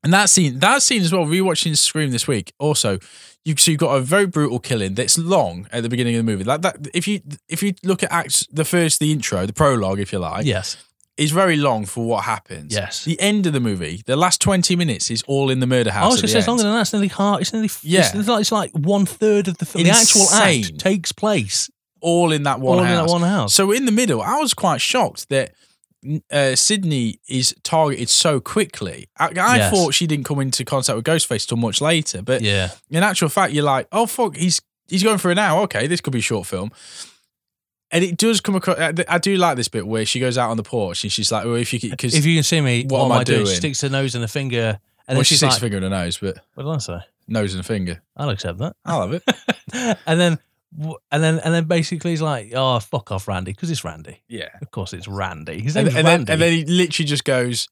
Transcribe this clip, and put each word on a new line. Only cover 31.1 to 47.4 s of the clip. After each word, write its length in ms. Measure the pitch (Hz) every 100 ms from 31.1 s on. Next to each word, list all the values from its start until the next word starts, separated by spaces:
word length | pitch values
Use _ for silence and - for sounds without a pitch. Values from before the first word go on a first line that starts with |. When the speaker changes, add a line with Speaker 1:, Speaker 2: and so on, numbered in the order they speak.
| 165 - 110 -
Speaker 1:
till 80 | 117
much 240 | 117 -
later. 420 | 151 170 147 95
But 180 | 104 131
Speaker 2:
Yeah. 280 | 107 98 90 - _
Speaker 1:
in 140 | 160
actual 260 | 202 190 160
fact, 240 | - 185
you're 120 | 147
like, 240 | 147 131 -
"Oh, 160 | 202 233
fuck, 300 | - 220 139
he's, 240 | 175 - _ _ _
he's 160 | 185
going 160 | 208 202
for 140 | 180
it 20 |
now. 280 | 175 202 160
Okay, 260 | 208 104 139
this 120 | 175
could 120 | -
be 80 | 127
a 20 |
short 240 | - 107 82
film." 240 | 92 107 - - - - _ _ _ _ _ _ _ _
And 140 | 165
it 120 | 185 170
does 220 | 226 214
come 140 | -
across, 240 | 190 185 175
I, 140 | 160 165 175
I 100 | 175
do 180 | 196 196
like 180 | 175 131
this 120 | 113
bit 180 | 113 98
where 180 | 110
she 160 | 107 127
goes 160 | 127 123
out 140 | 117
on 60 | 110
the 40 |
porch 420 | 104 117 95 85
and 60 | 104
she's 200 | - 104
like, 120 | 110 113
"Well, 80 |
if 180 | 117 117
you 80 | 120
could, 160 | 110 135
'cause 180 | 123
Speaker 2:
If 100 | 156 147
you 100 | 165
can 60 |
see 160 | - 165
me, 220 | 139 120
Speaker 1:
what 140 | 135 131
Speaker 2:
what 40 | 135
Speaker 1:
am 60 |
Speaker 2:
am 60 | 123
Speaker 1:
I 20 |
Speaker 2:
I 40 |
doing?" 140 | 123 117
Speaker 1:
doing? 40 | 104
Speaker 2:
She 80 | 92
sticks 240 | 160 135
her 80 | 139
nose 260 | 135 135
in 80 | 120
a 60 | 113
finger, 300 | - 135 120 113
and 100 | 104 _ _ -
Speaker 1:
Well, 80 | 135
Speaker 2:
then 80 |
Speaker 1:
she 60 | 139
Speaker 2:
she's 80 | -
Speaker 1:
sticks 160 | 139
Speaker 2:
like, 40 | 117
Speaker 1:
a 20 |
finger 140 | 117 101
in 40 |
her 40 | 95
nose, 300 | 95 87 -
but 200 | 98 - _
Speaker 2:
"What 100 | -
did 80 | 139
I 40 | 151
say?" 260 | - 87 - _ -
Speaker 1:
nose 280 | 110